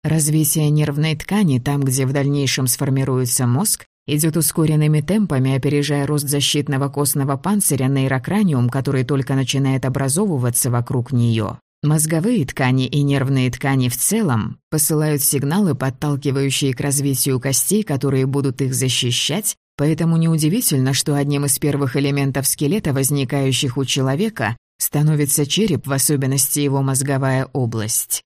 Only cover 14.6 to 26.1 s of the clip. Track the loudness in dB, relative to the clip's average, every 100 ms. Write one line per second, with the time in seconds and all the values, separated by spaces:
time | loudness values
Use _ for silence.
14.6 | _ -2 0 0 0 0 0 0 0 0
15.6 | 0 0 -4 -4 -4 -2 -2 0 0 0
16.6 | -2 -2 -2 -2 -2 -2 0 0 0 -2
17.6 | 0 0 0 -2 0 0 0 0 -2 -2
18.6 | -2 0 0 0 -2 -2 -2 -2 -4 -8
19.6 | _ -2 0 2 2 2 2 2 2 0
20.6 | 0 0 2 0 0 0 0 0 0 0
21.6 | 0 0 0 0 0 0 0 0 -2 -2
22.6 | 0 0 0 0 0 0 0 0 0 0
23.6 | -2 -2 -2 0 0 0 -2 -2 -4 -4
24.6 | _ _ -4 2 2 2 2 0 0 0
25.6 | 0 0 -2 -2 0